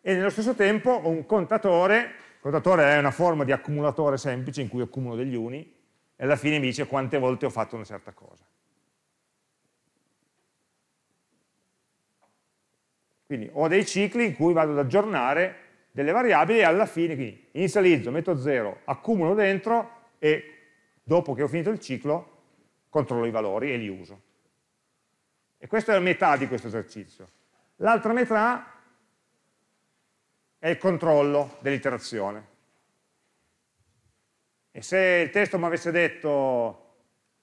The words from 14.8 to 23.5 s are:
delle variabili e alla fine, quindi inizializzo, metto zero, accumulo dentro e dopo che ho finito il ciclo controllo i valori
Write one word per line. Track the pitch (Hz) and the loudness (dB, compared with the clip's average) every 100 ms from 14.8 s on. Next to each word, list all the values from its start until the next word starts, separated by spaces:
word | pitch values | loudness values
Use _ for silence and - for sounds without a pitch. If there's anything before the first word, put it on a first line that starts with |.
| 135 185 208 175 123 147 185 - - _ _ | 2 2 0 0 0 0 -2 -4 -20 _ _
delle | - 143 | -4 0
variabili | 202 247 160 165 226 | 0 4 4 4 4
e | |
alla | 180 175 214 | 4 4 0
fine, | 165 165 147 | 0 -4 -4
quindi | 123 98 _ | -8 -10 _
inizializzo, | 143 185 208 185 156 117 | -4 0 4 4 4 2
metto | 143 165 156 | -4 -2 -2
zero, | 135 135 104 92 | 0 0 -2 -6
accumulo | - 135 - 220 160 | -8 -8 -2 0 2
dentro | 202 202 196 220 233 220 - _ _ | 2 2 0 0 -2 -2 -12 _ _
e | 151 151 - - _ _ _ _ | 0 0 -2 -20 _ _ _ _
dopo | - 165 170 | 0 0 0
che | 123 | -4
ho | 139 | -2
finito | 131 160 | -2 -4
il | 214 | -6
ciclo | - 127 143 160 170 _ _ _ _ _ _ | -6 -8 -4 -4 -6 _ _ _ _ _ _
controllo | 151 139 120 | -4 -2 -2
i | 117 | -2
valori | 113 107 | -2 -2